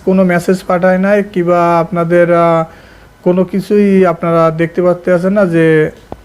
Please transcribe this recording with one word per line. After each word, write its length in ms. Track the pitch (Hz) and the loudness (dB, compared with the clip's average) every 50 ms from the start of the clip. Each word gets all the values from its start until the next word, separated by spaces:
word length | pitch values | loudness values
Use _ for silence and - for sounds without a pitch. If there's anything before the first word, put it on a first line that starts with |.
| - 190 | -4 -2
কোনো 140 | 185 190 190 180 | 0 2 2 2
মেসেজ 260 | 175 170 170 - 185 185 - - | 0 -2 -2 -2 -4 -4 -4 -4
পাঠায় 300 | 185 175 185 185 185 185 190 | -4 0 0 0 0 0 0
নাই 120 | 196 208 208 196 202 - | 0 0 0 -2 -4 -4
কিংবা 260 | 185 170 170 175 175 170 170 170 170 165 | -4 -2 0 0 0 2 2 0 0 -2
আপনাদের, 440 | 170 - 170 170 165 175 175 175 170 175 | -2 -4 -4 -2 0 2 2 2 2 2
আহ, 280 | 170 170 170 165 165 160 165 - - - - - - - - _ _ - | 2 2 2 0 0 -2 -4 -10 -18 -20 -20 -20 -20 -20 -20 _ _ -4
কোনো 180 | 180 180 185 185 185 | -2 0 0 -2 -2
কিছুই 360 | - 196 180 - 214 208 208 202 190 190 190 175 165 | -4 -6 -4 0 0 2 2 2 2 2 2 2 0
আপনারা 280 | - - 170 165 165 165 165 160 160 | -2 -4 -2 0 2 0 0 0 -2
দেখতে 180 | 165 160 165 180 175 | -4 -4 -2 -2 0
পাচ্তে 240 | 180 175 175 - 185 180 | 0 -2 -2 -2 -2 -2
আছেন 180 | 175 175 190 196 208 | 0 0 -2 0 0
না 60 | 196 175 165 | 0 0 0
যে 100 | 165 165 160 160 156 156 165 - - - - - - | 0 2 2 2 2 0 -2 -6 -10 -18 -18 -18 -18